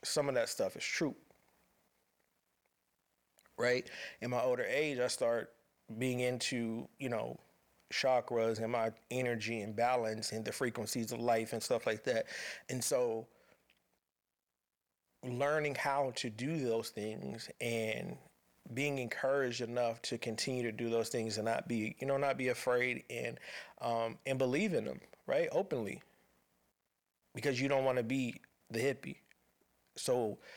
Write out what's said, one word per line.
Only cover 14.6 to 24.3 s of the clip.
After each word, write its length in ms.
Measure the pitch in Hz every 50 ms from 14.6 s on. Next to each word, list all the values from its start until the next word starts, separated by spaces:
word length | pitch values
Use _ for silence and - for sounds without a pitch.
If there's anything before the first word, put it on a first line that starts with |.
| _ _ _ _ _ _ _ _ _ _ _ _ -
learning 520 | 127 123 123 139 143 151 156 151 147 139
how 360 | 131 - 147 135 143 139 131 120
to 140 | - - 123
do 300 | 107 107 123 143 165 160
those 300 | 131 120 113 113 110 -
things 600 | - 107 104 110 107 - - 135 123 113 - - - -
and 560 | 120 120 117 113 110 110 107 - 90 90 - 131 - - _ _ _ _ _ _ - - 117
being 260 | 131 143 147 143 135
encouraged 640 | 123 113 - - - 131 139 139 135 123 117 123
enough 400 | 120 113 120 123 120 117 113 117 -
to 140 | - 123 113
continue 460 | - 120 110 - - 139 131 127 120
to 80 | 117
do 180 | 107 113 120 117
those 200 | 117 113 113 -
things 280 | - 120 110 113 104 107
and 80 | 107
not 220 | 113 117 - - -
be, 280 | 123 113 107 110 - -
you 80 | 135 135
know, 100 | 139 139
not 200 | 143 139 131 107
be 100 | 127 127
afraid 560 | 120 - - 127 123 123 123 127 123 - - -
and, 280 | 123 120 123 120 120 - - - - - - - - -
um, 360 | - 120 117 113 113 113 110 - -
and 140 | 135